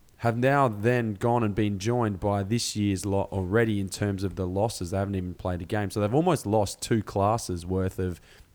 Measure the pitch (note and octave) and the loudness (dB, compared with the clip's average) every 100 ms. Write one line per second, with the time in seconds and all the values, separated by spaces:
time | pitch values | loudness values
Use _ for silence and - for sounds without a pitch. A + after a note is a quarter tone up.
0 | - - A#2+ A#2 C3 C#3+ C3+ G#2 A2 B2 | -20 -4 -2 2 2 4 2 2 0 2
1 | A2+ G2 A#2+ A#2+ G#2+ G2 G#2 G2+ G#2+ B2 | 0 -2 0 2 2 0 0 0 0 0
2 | A2 F#2+ G2+ G2+ G2 A#2 - G#2+ G2+ F#2+ | 0 0 0 0 0 -2 -2 0 0 0
3 | G2 G2 - G2 F2+ G#2+ A2+ G2+ F#2+ - | 0 0 0 -2 0 2 2 0 -2 -2
4 | G#2 G2 F#2+ F2 F#2 F#2+ A2 - F2 F#2+ | -2 -2 -4 -4 -2 0 -2 -2 -4 -2
5 | G2 G2 F2+ F2 F#2 F2+ F2 G#2+ G2 A2 | -2 -2 -4 -6 -4 -4 -4 -4 -2 -2
6 | G#2 C3+ F3+ D3+ G2+ G#2+ F#2+ - - A#2 | 0 2 2 2 2 2 2 -2 -2 0
7 | - G2+ G2+ A2+ - F2+ E2+ F#2 F#2 - | 0 2 2 2 -2 -6 -2 0 0 -2
8 | F#2 F2 - - - | -4 -6 -12 -20 -20